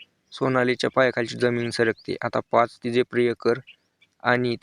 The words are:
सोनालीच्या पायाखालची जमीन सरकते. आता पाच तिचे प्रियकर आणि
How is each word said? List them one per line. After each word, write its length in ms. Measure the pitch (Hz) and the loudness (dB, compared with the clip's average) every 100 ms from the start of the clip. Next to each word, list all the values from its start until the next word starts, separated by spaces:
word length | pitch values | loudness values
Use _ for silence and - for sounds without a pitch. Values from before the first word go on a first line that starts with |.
| - _ _ | -20 _ _
सोनालीच्या 560 | - 135 131 123 123 131 | -6 -2 0 0 0 0
पायाखालची 460 | - 127 120 113 120 | 2 2 0 -4 0
जमीन 320 | 120 120 117 | 0 0 -2
सरकते. 440 | - 117 107 - - | 0 0 -2 -6 -6
आता 160 | 120 120 - | -4 -4 0
पाच 260 | 113 117 - | 2 0 -2
तिचे 200 | 123 120 123 | -4 0 0
प्रियकर 540 | 117 120 117 117 120 - - _ _ _ _ | 0 -2 0 -2 -2 -4 -20 _ _ _ _
आणि 320 | - 123 123 117 | 0 0 0 -2